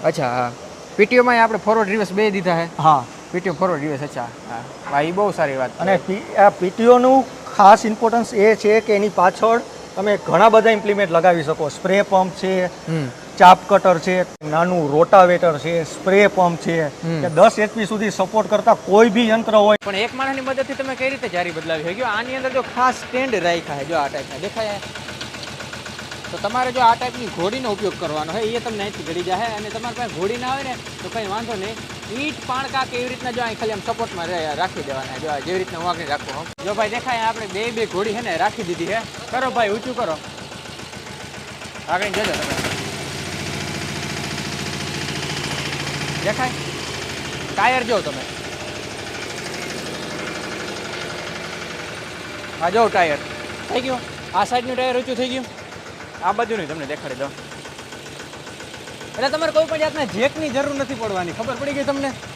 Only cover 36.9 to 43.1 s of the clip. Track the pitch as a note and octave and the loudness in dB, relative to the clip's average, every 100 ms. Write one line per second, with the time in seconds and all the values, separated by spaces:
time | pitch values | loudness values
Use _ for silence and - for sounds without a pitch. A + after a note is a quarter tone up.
36.9 | A#3 B3 A#3 A3 A3+ G#3 F#3+ A#3 A3+ A3 | -2 -4 -2 -2 -2 -6 -4 -4 -2 -2
37.9 | F3 A3 G#3+ A#3 E3 G3+ A#3 F3 E3 E3 | -2 -2 -2 -2 0 0 -2 -6 -4 -2
38.9 | A3 G#3 - - B3 C4 A3 G#3+ A3 B3+ | -4 -4 -10 -6 -2 -2 0 0 0 -4
39.9 | A#3+ G3+ D#3 - - - - - - - | -4 -4 -4 -8 -14 -14 -14 -14 -14 -14
40.9 | - - - - - - - - - - | -14 -14 -14 -14 -14 -14 -14 -14 -12 -4
41.9 | F3+ G#3 F#3+ A3 - - - - - - | -2 -2 -2 -2 -2 -4 -4 -4 -6 -8
42.9 | - - | -8 -8